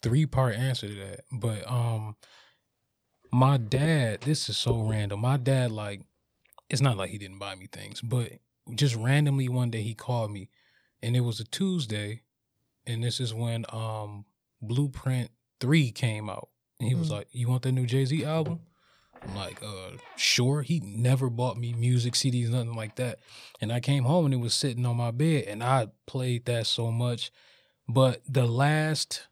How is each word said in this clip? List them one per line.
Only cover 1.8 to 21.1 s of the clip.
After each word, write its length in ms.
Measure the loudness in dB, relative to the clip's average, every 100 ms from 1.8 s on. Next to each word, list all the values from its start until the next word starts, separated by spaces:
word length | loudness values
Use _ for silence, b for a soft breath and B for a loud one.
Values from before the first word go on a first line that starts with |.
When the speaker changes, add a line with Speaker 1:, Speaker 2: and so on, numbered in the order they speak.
| 0 -2 -6 -12 B B B B _ _ _ _ _ _ _
Speaker 1:
my 240 | 4 6 4
dad, 640 | 2 2 4 4 2 -2
this 260 | -2 -2 -2
is 80 | -2
so 260 | 0 0
random. 380 | 0 0 -2 0
My 160 | 0 2
dad, 360 | 2 2 2
like, 300 | -2 -8 -10 -16 _ _ _ _ -20 _
it's 120 | 2
not 140 | 2 2
like 140 | -4
he 80 | -6
didn't 200 | -12 -12
buy 160 | -12
me 120 | -12 -14
things, 340 | -16 -14 -10
but 320 | -4 -2 -2 -10 _ _ -12
just 200 | 0 0 2
randomly 520 | 2 4 4 2 0
one 220 | 0 0
day 120 | -2
he 120 | -4
called 360 | -6 -4 -2 -2
me, 180 | -6 -12 b b b b b
and 140 | 0 2
it 40 |
was 200 | 2 -2
a 40 |
Tuesday, 800 | -8 -4 -2 -2 -2 -4 -6 -10 _ _ _ _ _ _ -6
and 160 | -4
this 160 | -2 -2
is 120 | -4
when, 300 | -4 -2 -4 -6
um, 520 | -6 -6 -6 -8 -12 -18 _ _ _
Blueprint 680 | -4 0 0 -2 -2 -2 -2 _ _ _
three 320 | 4 4 4
came 380 | 0 -2 -2 -6
out, 180 | -10 -12 _ _ _
and 100 | 0
he 60 |
was 140 | 0 0
Speaker 2:
Mm. 40 |
Speaker 1:
like, 160 | -4 -6
"You 160 | -4 0
want 140 | 0
that 100 | 2
new 140 | 0 2
Jay-Z 380 | 2 2 0
album?" 360 | 0 0 0 -4 -8 b b b b -18
I'm 120 | -10
like, 260 | -8 -8 -10
"Uh, 340 | -12 -12 -12 -16 -18 -2
sure." 460 | 2 4 2 2
He 180 | 0 -2
never 480 | -2 0 4